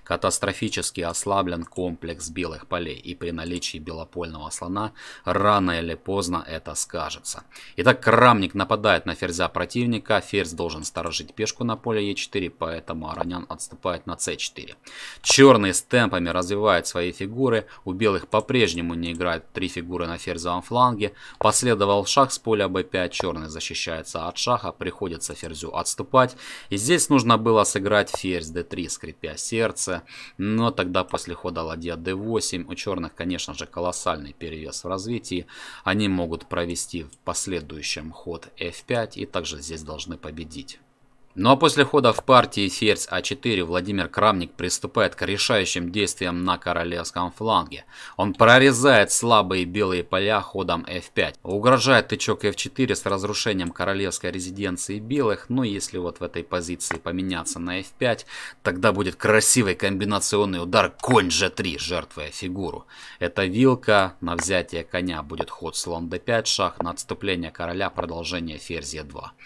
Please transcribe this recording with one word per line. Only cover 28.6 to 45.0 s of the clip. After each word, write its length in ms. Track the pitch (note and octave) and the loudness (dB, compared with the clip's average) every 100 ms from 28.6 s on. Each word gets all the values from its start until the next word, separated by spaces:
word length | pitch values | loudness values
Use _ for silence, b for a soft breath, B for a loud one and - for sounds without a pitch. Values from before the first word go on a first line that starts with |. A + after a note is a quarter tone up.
три, 240 | - F#2 E2 | -6 -6 -6
скрипя 480 | - E2 - D#2 D2+ | -8 -12 -12 -10 -8
сердце, 640 | - A2+ A2 - G2 E2+ - B B - | -4 0 0 -2 -4 -4 -8 B B -6
но 320 | G2+ A2 A#2 | 0 2 2
тогда 360 | - F#2 F#2 | 0 0 0
после 280 | F2+ - F2 | 0 -4 -6
хода 300 | F2 F2+ E2 | -8 -6 -6
ладья 320 | D#2+ E2 E2+ | -6 -6 -6
дэ 200 | E2 F2+ | -6 -4
восемь 500 | F#2+ A2 A2+ - F2 - | -4 -2 -2 -2 -6 -8
у 80 | |
чёрных, 400 | F2 G#2 F2 E2+ | -8 -6 -4 -6
конечно 380 | - F2+ F2 - | -6 -4 -4 -6
же, 120 | D#2+ D#2+ | -10 -10
колоссальный 640 | E2+ F2 - F2+ D2+ C#2+ | -6 -4 -2 -4 -4 -8
перевес 500 | - E2 D#2+ D#2 - | -12 -10 -10 -10 -10
в 60 | F2 | -6
развитии, 580 | F#2+ G#2+ A2+ - F2+ - B B B | -6 -4 -6 -4 -6 -8 B B B
они 240 | - G#2 G#2 | -2 2 2
могут 360 | F2+ E2+ E2 - | 0 0 -4 -6
провести 540 | F2 F2 E2+ - F2 | -4 -4 -4 -6 -10
в 140 | D2 - | -12 -12
последующем 880 | - - F#2+ E2+ D2 D2+ - E2+ D#2+ | -8 -6 -4 -6 -8 -10 -6 -6 -8
ход 380 | - F2 E2 - - | -14 -12 -12 -12 -10
эф 260 | F2 - | -10 -10
пять 320 | - A#2+ G#2+ | -4 -4 -4
и 100 | F#2+ | -8
также 360 | - F2+ D#2 D2 | -8 -6 -6 -10
здесь 220 | D2+ D#2+ | -10 -12
должны 340 | D2+ D2+ E2 E2 | -10 -12 -10 -12
победить. 640 | D#2 D#2 D#2 - - - _ _ _ _ _ | -12 -12 -12 -14 -16 -18 _ _ _ _ _
Ну 160 | - A#2 | 0 4
а 40 | |
после 300 | C#3 D#3+ D3 | 6 6 4
хода 260 | C3 D3 A#2+ | 4 6 4
в 140 | - | 4
партии 420 | - B2+ A2 G#2 G2 | 6 6 6 0 -2
ферзь 400 | - G#2+ F#2+ - | 0 2 2 -2
а 120 | F#2 | -4
четыре 420 | - G2 A#2+ F#2+ | -4 -4 -2 -2
Владимир 460 | E2 F2+ F#2+ G2 E2 | 0 -2 -2 -2 -2
Крамник 420 | - G#2+ F#2 E2 | 2 4 4 -4
приступает 640 | - F2 - - - | -6 -4 -4 -2 2